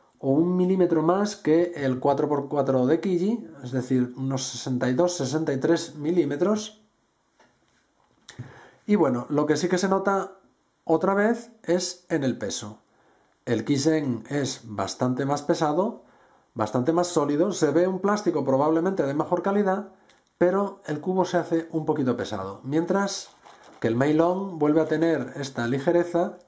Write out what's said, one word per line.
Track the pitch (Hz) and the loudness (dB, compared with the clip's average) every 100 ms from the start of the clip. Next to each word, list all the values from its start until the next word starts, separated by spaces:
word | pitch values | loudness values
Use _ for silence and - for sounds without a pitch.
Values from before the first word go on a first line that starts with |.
| _ _ | _ _
o | 135 | 0
un | 139 170 139 | 2 2 2
milímetro | 180 190 175 160 | 2 2 2 2
más | 160 185 208 - | 2 0 0 -2
que | 147 165 175 | 2 2 2
el | 143 135 127 | -2 -4 0
cuatro | 139 139 147 | 0 0 0
por | 143 135 | -2 -2
cuatro | 147 135 131 127 | -2 0 2 2
de | 165 | 2
Kiji, | 196 175 196 233 - - | 0 0 0 -2 -6 -14
es | 127 | -8
decir, | 127 120 131 123 127 | -6 0 0 0 -4
unos | 131 135 - | -4 -4 -6
sesenta | - 139 123 127 | -8 -4 -2 0
y | |
dos, | 127 180 180 | 2 0 0
sesenta | 127 156 156 | -4 -2 -2
y | 135 | 0
tres | 151 165 - | 2 0 -2
milímetros. | 147 147 180 143 147 180 214 - - _ _ _ _ _ _ _ _ _ _ _ _ _ _ - - - - - _ - | -8 -2 0 0 0 0 0 -4 -14 _ _ _ _ _ _ _ _ _ _ _ _ _ _ -20 -18 -18 -20 -20 _ 0
Y | 208 | 2
bueno, | 147 120 123 | 4 2 -2
lo | 143 151 | 0 0
que | 147 | 0
sí | 175 | 0
que | 180 | 0
se | 190 | 2
nota | 190 190 196 175 - _ _ _ _ | 2 2 0 -2 -10 _ _ _ _
otra | - 160 185 | -2 0 2
vez | 196 208 240 - - | 2 2 0 -6 -10
es | - 180 180 - - | -2 0 -2 -8 -4
en | 160 | -2
el | 135 113 | -2 -4
peso. | - - 104 110 _ _ _ _ _ _ | -6 -8 -10 -16 _ _ _ _ _ _
El | - 110 | -4 -2
Kizen | 110 139 151 156 139 110 - | 0 0 2 2 0 -4 -4
es | 143 127 - | -4 -4 -6
bastante | 110 101 98 - 127 127 139 | -8 -4 -4 -2 -2 0 -2
más | 143 | -2
pesado, | - 165 156 151 214 - - _ _ _ _ | 0 0 0 0 -2 -4 -16 _ _ _ _
bastante | - 107 127 123 | -4 -2 0 2
más | 165 175 | 2 2
sólido, | 160 143 147 196 | 2 2 2 0
se | - 151 | 2 2
ve | 151 180 | 4 2
un | 185 | 2
plástico | 196 208 180 147 | 0 0 0 0
probablemente | 135 131 151 160 175 190 | 2 2 4 2 2 0
de | 139 | 0
mejor | 143 151 180 | -2 0 0
calidad, | 196 202 190 196 214 - _ _ _ - | 2 2 2 0 -4 -14 _ _ _ 0
pero | 175 190 202 - - | 2 2 -2 -6 -8
el | 151 | -6
cubo | 185 185 | -2 0
se | 180 175 | 0 0
hace | 160 165 160 | 0 -2 -2
un | 160 | -4
poquito | 151 151 127 107 | -2 0 0 -2
pesado, | 95 104 95 101 | -4 -6 -8 -10
mientras | 131 151 170 190 202 - - - - - - - | -4 -2 0 0 -2 -4 -12 -20 -20 -20 -20 -6
que | 117 | -2
el | 117 | 2
Meilong | 143 156 170 185 196 165 | 2 4 2 0 -4 0
vuelve | 147 156 | 2 4
a | 156 | 2
tener | 156 165 151 123 | 0 0 0 -4
esta | 143 135 - 117 | -8 -8 -6 -4
ligereza | 139 175 170 175 170 196 - | -2 2 2 2 -2 -2 -6